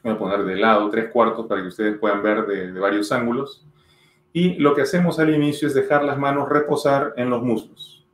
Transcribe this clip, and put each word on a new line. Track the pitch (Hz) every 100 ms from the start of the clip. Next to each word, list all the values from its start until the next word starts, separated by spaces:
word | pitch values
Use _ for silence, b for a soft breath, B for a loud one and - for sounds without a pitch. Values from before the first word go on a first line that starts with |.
Voy | 117
a | 107
poner | 185 101
de | 95 92
lado | 113 107 104
tres | 110 113
cuartos | 120 113 110 113
para | 98
que | 92
ustedes | - 107 107
puedan | 107 101
ver | 107 107 104
de, | 98 90
de | 92
varios | 98 104 104
ángulos. | 123 117 127 143 - - b b b b b _
Y | 170 180 175
lo | -
que | 143
hacemos | 135 175 175 160
al | 156
inicio | 151 147 147 147
es | 135
dejar | 131 147
las | 143 135
manos | 139 143 131
reposar | 147 147 147 147 139 - -
en | 123
los | 120
muslos, | 123 110 - - - _ _